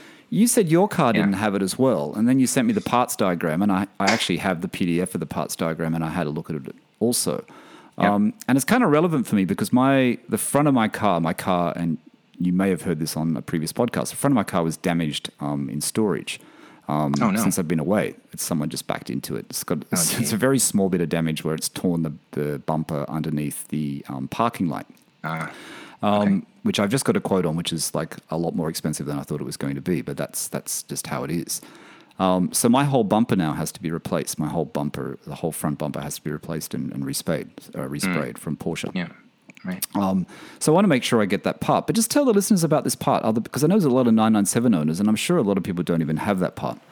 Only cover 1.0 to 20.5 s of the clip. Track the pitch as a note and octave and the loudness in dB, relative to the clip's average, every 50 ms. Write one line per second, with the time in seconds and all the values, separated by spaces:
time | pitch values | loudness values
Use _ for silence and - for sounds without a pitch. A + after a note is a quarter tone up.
1 | D3 A#2+ G#2+ G#2+ G2 G2+ F#2+ F#2+ G#2+ G#2+ G2 G2+ G2 F#2 - - B2+ C3 A2 D#2 | 4 4 4 4 4 2 2 2 0 0 2 2 0 0 0 2 2 4 4 2
2 | C#2+ D2 D2 G#2+ A2+ B2 C3 C3+ B2+ A#2 - C3+ A#2+ A#2 A2 G#2 - - - B2 | 0 -2 -2 0 2 4 4 4 4 4 2 2 2 2 2 0 0 2 2 2
3 | A#2+ - - - A2 F#2+ F2 E2 - E2 D2+ E2 G2+ G2+ F#2+ F#2 G2 - _ - | 2 2 0 0 0 0 0 0 0 0 0 2 2 2 2 2 0 -2 _ -2
4 | G2 G2 A2+ A2+ - - F2+ D#2 - G2 F2+ E2 F#2 F2+ - - G2 F2 E2+ E2+ | 0 2 2 2 0 -2 -2 -2 -2 -2 -2 -2 -4 -6 -4 -2 0 0 2 0
5 | F#2 - - F2 D#2+ - - E2+ D#2+ - - - F2+ E2 D#2+ E2 E2 D#2+ D#2+ E2 | 0 -2 -4 -6 -6 -6 -4 -6 -6 -6 -4 -4 -4 -4 -2 -2 -2 -2 -2 -2
6 | D#2+ D#2+ D#2+ F2+ D#2+ D2 D2+ E2 - - D#2+ D2 C2+ - - - _ _ _ _ | -4 -4 -2 -2 -4 -2 -4 -6 -6 -6 -8 -8 -8 -10 -14 -18 _ _ _ _
7 | G#2+ A#2+ A#2+ - - F#2 C2+ - - - - - - - - - - - _ - | 0 0 0 0 0 -2 -4 -4 -6 -10 -18 -20 -20 -20 -20 -20 -20 -14 _ 2
8 | F#2 G2+ G#2 G#2 G#2 A2 - - - - B2+ C#3 - - G#3+ B3+ B3 E3+ D3 D3+ | 2 4 4 4 2 0 0 -2 0 2 2 2 4 4 4 4 4 4 4 4
9 | E3+ F3+ D#3+ C3+ G#2+ - A2+ G2+ F#2+ E2+ G2 - A2 - - B2 C3 C3+ C#3 C3+ | 4 2 2 0 0 2 2 2 2 2 0 -2 0 2 4 4 4 4 4 4
10 | C3 B2 A#2 - - - A#2 G#2 - - - C#3 D3+ D3+ C3+ A#2+ A2 G#2 - - | 4 2 0 -2 -4 -4 -4 -4 -2 0 2 4 4 4 4 4 2 0 0 0
11 | G#2+ G2+ F2+ E2+ E2 E2 - - - G2+ F#2 F2 F2 E2 - - E2+ E2+ D#2 - | 2 2 2 2 2 0 -2 -2 -2 0 0 2 2 0 -2 -2 -2 -2 -2 -4
12 | - - - _ _ _ - - F2 F2+ F2+ F#2 F#2+ G2 F#2 D#2+ - F#2 E2+ D#2 | -8 -14 -20 _ _ _ -8 -2 0 0 2 2 2 2 0 0 -2 -2 -2 -2
13 | E2 D#2 - D#2 D#2+ E2 D#2 - - - - E2 D#2 D#2+ - - A#2+ B2 - - | -2 -4 -4 -2 -2 -2 -2 -2 -4 -4 -4 -4 -4 -2 -2 0 -2 0 0 -2
14 | B1+ - - - - - C3+ A2 F#2 - - F2+ E2 E2 D#2 - - F#2 E2+ E2+ | -4 -4 -4 -2 0 2 2 2 0 0 0 0 0 0 -2 -2 -2 0 0 0
15 | E2 D2+ C#2+ - - - - - D2 C#2+ D2 C#2+ C#2 G#1 - D2+ - - - A2 | 0 -2 -2 -6 -8 -10 -10 -8 -6 -4 -4 -4 -4 -6 -6 -6 -6 -4 -2 0
16 | A2 G2+ D#2+ - - - - - - - - - - - - - _ - D2+ D2+ | 0 0 0 -2 -4 -8 -12 -12 -14 -20 -20 -20 -20 -20 -20 -14 _ -4 -2 0
17 | D2+ C#2+ C#2+ C#2+ - G#2+ F#2+ A2 A2 G2+ F2+ F#2+ E2+ D#2 - D#2+ D2 E2+ G#2 G#2 | 0 0 0 0 2 0 2 2 0 0 0 0 -2 -2 -2 -2 0 0 0 0
18 | - - - - - _ - - - - F2 D2+ D2 - - - - - - - | 0 -2 -6 -10 -16 _ -12 -8 -6 -4 -2 -2 -2 -4 -6 -6 -6 -6 -6 -6
19 | - - - - - - C#2+ A1 - - - - - - F2 D2+ - - - F2+ | -6 -8 -8 -8 -6 -6 -8 -8 -8 -8 -10 -8 -6 -4 -4 -6 -4 -4 -2 -2
20 | E2 - - - A2+ G#2+ G#2+ G2+ A#2+ C3 | 0 0 0 -2 -2 -2 0 2 2 2